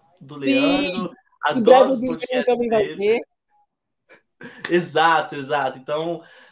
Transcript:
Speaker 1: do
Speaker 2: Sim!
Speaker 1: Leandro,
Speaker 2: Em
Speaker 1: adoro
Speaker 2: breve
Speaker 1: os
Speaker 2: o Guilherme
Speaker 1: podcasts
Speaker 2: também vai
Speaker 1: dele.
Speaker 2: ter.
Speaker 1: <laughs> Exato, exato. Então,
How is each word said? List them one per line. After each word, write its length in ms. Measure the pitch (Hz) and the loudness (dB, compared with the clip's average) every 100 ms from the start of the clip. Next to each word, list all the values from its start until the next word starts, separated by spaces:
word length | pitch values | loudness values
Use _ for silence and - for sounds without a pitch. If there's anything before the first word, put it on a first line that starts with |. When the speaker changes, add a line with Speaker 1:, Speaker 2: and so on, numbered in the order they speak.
| _ _ | _ _
Speaker 1:
do 140 | 135 143 | -18 -6
Speaker 2:
Sim! 80 | 139 | -2
Speaker 1:
Leandro, 600 | 269 285 - - 233 180 - _ _ 151 | 2 2 0 -2 -4 -8 -12 _ _ -4
Speaker 2:
Em 60 | 247 | 0
Speaker 1:
adoro 20 | |
Speaker 2:
breve 280 | 220 262 254 | 6 6 6
Speaker 1:
os 60 | 254 | 0
Speaker 2:
o 20 | |
Guilherme 180 | 254 240 | -4 -6
Speaker 1:
podcasts 260 | 240 254 | -4 -4
Speaker 2:
também 240 | 240 240 240 | 0 -2 0
vai 200 | 220 196 | 0 -2
Speaker 1:
dele. 80 | 160 | -2
Speaker 2:
ter. 240 | 202 240 - _ _ _ _ _ _ _ _ - _ _ | 0 0 -4 _ _ _ _ _ _ _ _ -20 _ _
Speaker 1:
<laughs> 300 | - - - | -20 -16 -2
Exato, 640 | 175 147 151 165 160 - | -2 0 2 4 4 0
exato. 440 | 147 135 147 131 131 | -8 -4 -2 -2 -6
Então, 440 | 127 151 165 165 - - - | -8 -6 -6 -8 -12 -20 -20